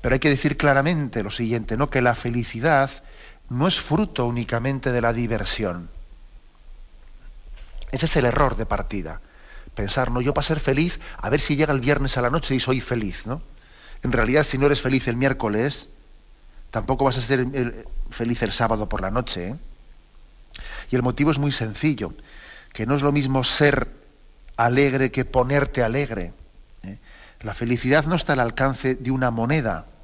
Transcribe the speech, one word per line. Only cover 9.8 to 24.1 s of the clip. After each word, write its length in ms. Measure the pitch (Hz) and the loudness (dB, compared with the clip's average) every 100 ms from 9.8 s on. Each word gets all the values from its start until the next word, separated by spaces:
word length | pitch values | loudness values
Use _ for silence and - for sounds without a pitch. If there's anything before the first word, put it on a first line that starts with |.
| 98 - 123 | -2 0 0
"No, 120 | 123 | 0
yo 100 | 127 | 0
para 140 | 143 139 | 0 0
ser 120 | 156 | 0
feliz, 420 | 151 139 170 - - - | 2 2 0 -2 -12 -8
a 100 | - | 0
ver 100 | 143 | 0
si 160 | - | 2
llega 200 | 143 151 | 2 2
el 60 | 139 | 2
viernes 360 | 123 143 135 127 | 2 2 2 0
a 60 | |
la 80 | 120 | 2
noche 240 | 160 - | 0 0
y 60 | 131 | 0
soy 200 | 127 131 | 2 0
feliz", 460 | - 120 104 - 110 | 0 -2 -2 -6 -8
¿no? 160 | 147 - - - - - - | -8 -8 -18 -20 -20 -18 -6
En 80 | 127 | 0
realidad, 340 | 120 113 143 | 2 4 4
si 120 | 151 135 | 4 4
no 100 | 139 | 4
eres 140 | 143 | 4
feliz 260 | 131 135 127 | 2 2 2
el 120 | 117 | 0
miércoles, 720 | 135 131 110 104 135 - - - - - - - - - - | 0 2 0 2 0 -2 -12 -20 -20 -20 -20 -20 -20 -20 -8
tampoco 340 | 113 107 131 | -6 -2 2
vas 140 | 135 127 | 2 0
a 20 | |
ser 200 | 117 135 | 0 0
el, 440 | 127 139 120 110 - - - | 0 -2 -4 -4 -8 -6 -6
feliz 320 | - 117 120 | -4 -2 0
el 100 | 107 | -2
sábado 360 | - 113 110 107 | 0 2 2 0
por 140 | 101 | -2
la 80 | 95 | -2
noche, 400 | 113 120 92 87 | -2 -4 -6 -6
¿eh? 60 | 151 - - - - - - - - - - - - - | -8 -12 -16 -20 -20 -20 -20 -20 -20 -20 -16 -12 -12 -2
Y 60 | 127 | 0
el 60 | |
motivo 280 | 123 120 147 | 0 2 2
es 80 | 139 | 4
muy 140 | 143 | 2
sencillo, 640 | 135 110 104 156 120 98 - - - - - - | 0 -2 0 0 0 -4 -8 -18 -20 -20 -20 -16
que 140 | - 113 | -6 0
no 80 | |
es 80 | 143 | 2
lo 100 | 143 | 2
mismo 320 | 147 131 135 | 2 2 2
ser 440 | 127 - 147 131 - - - | 0 4 4 4 -2 -10 -20